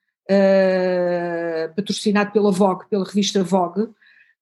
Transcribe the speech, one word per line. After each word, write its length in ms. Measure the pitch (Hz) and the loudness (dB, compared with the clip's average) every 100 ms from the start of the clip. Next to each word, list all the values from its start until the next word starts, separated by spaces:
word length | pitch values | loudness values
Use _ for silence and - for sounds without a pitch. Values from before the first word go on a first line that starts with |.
| _ _ - | _ _ 0
eh, 1400 | 196 196 196 190 185 185 180 175 175 175 170 170 165 160 | 2 4 4 4 2 0 0 0 -2 -4 -6 -4 -4 -6
patrocinado 560 | 160 202 202 214 202 202 | -6 -6 -4 0 2 2
pela 220 | 208 208 | 2 0
Vogue, 360 | 185 202 185 - | 2 0 0 -6
pela 160 | 208 | -6
revista 380 | 185 202 196 202 | -4 -2 -2 -2
Vogue. 460 | 170 190 175 180 226 - _ _ _ _ | 0 0 -2 -4 -6 -8 _ _ _ _